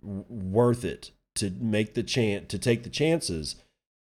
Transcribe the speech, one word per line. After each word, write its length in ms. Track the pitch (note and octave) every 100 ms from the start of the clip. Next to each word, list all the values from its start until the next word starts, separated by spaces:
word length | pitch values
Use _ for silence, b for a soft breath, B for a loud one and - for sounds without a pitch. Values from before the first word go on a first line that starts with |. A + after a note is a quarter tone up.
w-, 240 | G2+ G2 -
worth 560 | A#2 F#2 G2+ A#2+ A#2+
it 280 | F#2+ - - _ _ -
to 140 | G2+
make 420 | F#2 A#2 G#2+ G#2+
the 100 | -
chan-, 440 | G#2 - A2+ G2+ -
to 120 | G2
take 240 | B2 A#2
the 60 | A#2+
chances 680 | - D3+ E3 - E2 D2 - b _ _ _